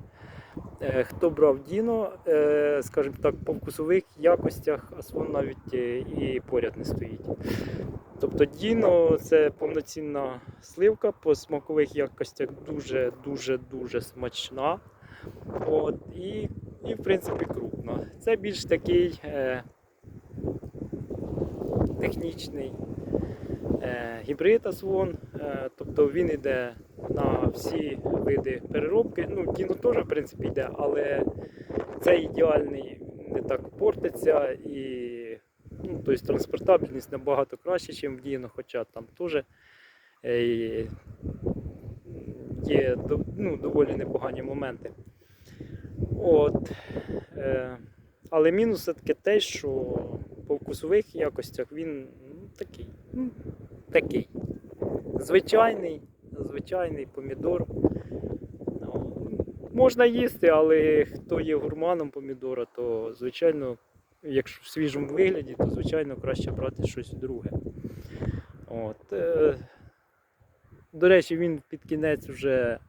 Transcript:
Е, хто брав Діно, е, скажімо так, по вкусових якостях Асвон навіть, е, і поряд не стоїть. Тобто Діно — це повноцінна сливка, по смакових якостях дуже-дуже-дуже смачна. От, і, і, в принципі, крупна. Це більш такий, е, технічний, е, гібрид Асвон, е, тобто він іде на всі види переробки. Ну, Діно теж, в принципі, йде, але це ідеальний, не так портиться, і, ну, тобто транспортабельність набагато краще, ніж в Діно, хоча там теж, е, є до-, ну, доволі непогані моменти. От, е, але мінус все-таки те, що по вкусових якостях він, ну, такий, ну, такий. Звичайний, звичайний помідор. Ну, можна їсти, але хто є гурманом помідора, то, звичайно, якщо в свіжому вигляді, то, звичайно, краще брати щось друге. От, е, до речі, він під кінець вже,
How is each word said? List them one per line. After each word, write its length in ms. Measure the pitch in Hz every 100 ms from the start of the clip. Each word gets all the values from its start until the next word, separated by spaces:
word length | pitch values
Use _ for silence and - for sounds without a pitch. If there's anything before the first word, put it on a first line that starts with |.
| - - - - - - - -
Е, 220 | 139 131
хто 260 | 120 - 170
брав 300 | 151 151 135
Діно, 480 | 143 196 226 226 196 190 -
е, 520 | 151 147 147 147 143
скажімо 320 | - 160 139 -
так, 140 | 147 - -
по 80 |
вкусових 500 | 156 - - 156 190 - -
якостях 760 | 160 175 160 - - 143 - -
Асвон 340 | - - 156
навіть, 420 | 143 135 131 -
е, 240 | 127 120 123
і 420 | 131 139 135 127 -
поряд 280 | 123 113 -
не 80 | -
стоїть. 400 | - 113 - - 117 - - - - - - - -
Тобто 260 | 139 - 143
Діно — 720 | - 208 226 202 175 165 156
це 280 | - 160 147
повноцінна 920 | - 151 156 - 156 151 143 135 127 - -
сливка, 500 | - - 202 214 208
по 240 | - 160 143
смакових 600 | - 147 - 156 143 147
якостях 540 | 139 - 135 - 139 - -
дуже-дуже-дуже 1400 | 151 131 131 123 - 139 139 127 127 127 131 123 120
смачна. 800 | 117 - 123 - - 131 143 190 - _ - - - - - - 156
От, 280 | 156 151 - - 180
і, 340 | 190 214 208 - - - 165
і, 80 |
в 100 | 220
принципі, 420 | 190 185 180 - -
крупна. 600 | - 120 - 117 120 - -
Це 160 | 226 220
більш 300 | 202 185 131
такий, 560 | 165 - 175 175 -
е, 400 | 151 147 131 127 123 _ _ _ - - - - - - - - - - - - - - - - - - - -
технічний, 760 | 127 - 170 165 - 147 135 - - - - - - - - - - -
е, 380 | 127 123 117 113
гібрид 420 | 107 143 175 226 202
Асвон, 520 | 196 196 190 185 160 - 151
е, 300 | 147 139 131 -
тобто 320 | 143 - 143
він 240 | 156 175
іде 440 | 147 135 127 120 113 - - -
на 420 | 147 139 - -
всі 440 | - - - 147 135
види 580 | - - 139 135 135 123 -
переробки. 560 | 147 151 214 - - 165
Ну, 240 | 196 165
Діно 200 | 165 185
теж, 240 | 185 247 233
в 100 | -
принципі, 400 | 151 - - -
йде, 220 | 139 131
але 500 | - 143 143 143 143 - - - - - - - -
це 160 | 175 175
ідеальний, 840 | 156 156 160 147 143 139 131 - - - -
не 140 | -
так 280 | - 127 -
портиться, 840 | - 202 - 165 - 156 151 135
і, 840 | 131 143 143 135 127 120 120 117 110 _ _ - -
ну, 180 | 185 170 139
тобто 200 | 131 -
транспортабельність 880 | - - - - 180 - 127 -
набагато 460 | 135 135 139 139 123
краще, 500 | 170 180 - - 143
ніж 120 | 127
в 20 |
Діно, 300 | 135 131 123 -
хоча 280 | - 123
там 220 | 110 117 113 -
теж, 260 | 175 147 - _ _ _ - _ _ _ 123
е, 640 | 120 120 117 113 113 110 - - - - - - - - - - - - 117 123 120 123 -
є 320 | 147 143 135 123
до-, 300 | - 147 - 190
ну, 200 | 190 143
доволі 380 | - 147 139 135
непогані 480 | 131 131 131 127
моменти. 480 | 131 143 131 - 117 - - - _ _ - - - - - - - -
От, 480 | 175 156 147 - - - - - - - - -
е, 400 | 135 131 127 127 - _ - _ -
але 220 | 160 160
мінус 280 | 190 226 185
все-таки 340 | - - -
те, 260 | - 190 214
що 600 | - - 143 131 123 123 - 117 - - -
по 80 | 143
вкусових 600 | - 135 160 208 - 160
якостях 560 | 147 - - - 123
він, 360 | 151 165 143 131 - 131
ну, 200 | 175 202 -
такий, 300 | - - - - -
ну, 160 | 254 254 - - - - - -
такий. 380 | 165 - - - - - - - - - - - -
Звичайний, 840 | - 190 - 220 226 208 170 151 - _ -
звичайний 760 | 143 135 139 - 185 170 147 135
помідор. 600 | - 135 131 170 180 - - - - - - - - - - - -
Ну, 640 | - - - - - - - - -
можна 320 | 233 262 247 240
їсти, 420 | 233 240 - 170
але 580 | 156 160 160 156 151 143
хто 340 | - - 165
є 160 | 156 147
гурманом 540 | 151 156 165 175 143
помідора, 560 | 139 135 127 131 123 117 -
то, 380 | 120 113 113
звичайно, 640 | 117 123 - 165 151 131 117 _ _ _ _
якщо 380 | 156 135 - -
в 40 | -
свіжому 400 | 160 151 143 139
вигляді, 480 | 156 190 175 131 131
то, 120 | -
звичайно, 460 | - - 160 143 131
краще 360 | 131 131 -
брати 360 | 127 131 - 117
щось 240 | 131 117
друге. 360 | - 131 120 - - - - - - - - - - - - -
От, 460 | 117 110 110 -
е, 420 | 196 170 165 151 131 - - - _ _ _ _ _ _ _ _ - _
до 160 | 156 180
речі, 280 | 185 - 165
він 240 | 170 151 -
під 140 | 156
кінець 460 | - 156 156 147 -
вже, 500 | 127 139 127 120 117